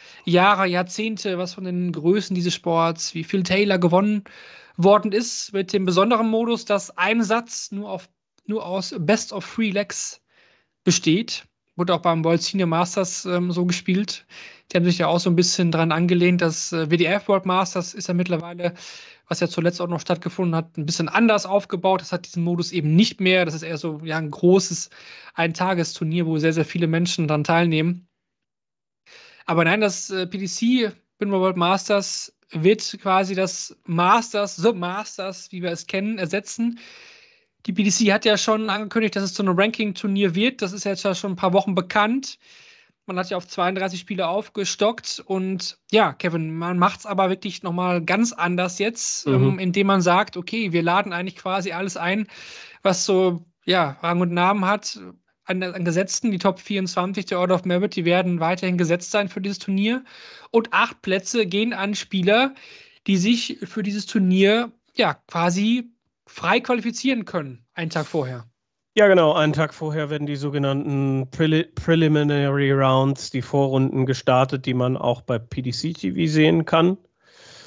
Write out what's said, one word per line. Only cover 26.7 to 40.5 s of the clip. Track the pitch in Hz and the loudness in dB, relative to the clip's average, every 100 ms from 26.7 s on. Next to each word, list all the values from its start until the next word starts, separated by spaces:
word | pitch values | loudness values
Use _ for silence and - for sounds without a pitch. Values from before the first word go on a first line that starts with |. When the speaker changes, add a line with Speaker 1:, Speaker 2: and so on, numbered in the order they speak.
| 170 165 | 0 0
Speaker 1:
Menschen | 165 175 175 151 | 0 0 -2 0
dran | 151 | 0
teilnehmen. | 147 170 170 156 165 180 - _ _ _ _ _ _ _ _ _ _ - - _ - | 2 2 2 2 0 -2 -10 _ _ _ _ _ _ _ _ _ _ -20 -20 _ -2
Aber | 165 | 2
nein, | 165 208 | 4 4
das, | 214 - - | 2 -2 -6
äh, | 190 180 | -6 -4
P | 185 | -6
D | 190 | -6
C | - 233 254 214 - _ - | -2 2 2 2 -4 _ -6
Winmore | 202 196 | -2 2
World | 185 180 | 2 2
Masters | 175 190 - 202 185 - - _ _ | 2 2 2 0 0 -8 -10 _ _
wird | 165 170 220 - 208 | 2 4 4 0 -8
quasi | 196 185 190 190 | 0 0 0 -2
das | 185 - - - - | -4 -4 -12 -16 -6
Masters, | 170 180 226 233 208 202 - | 0 4 4 2 -4 -4 0
The | 202 | 0
Masters, | 190 175 196 214 - 190 185 - | 0 -4 -6 -10 -10 -10 -10 -14
wie | 180 | -8
wir | 180 | -6
es | 170 - | -6 -6
kennen, | 196 202 220 | -4 -4 -4
ersetzen. | 175 196 202 - 233 233 - - - - _ _ _ _ - | -4 -4 -6 -4 -4 -4 -14 -20 -20 -20 _ _ _ _ -8
Die | |
P | 180 | 0
D | 202 | 2
C | 196 214 | 4 4
hat | 202 | 4
ja | 226 208 | 4 2
schon | - 214 220 | 2 0 0
angekündigt, | 202 208 233 220 202 | -4 -2 -2 0 -2
dass | |
es | 190 | -6
zu | 185 | -2
einem | 196 180 | 0 2
Ranking-Turnier | 208 226 214 185 208 196 196 170 | 2 0 -4 -4 -2 0 2 2
wird. | 233 | 0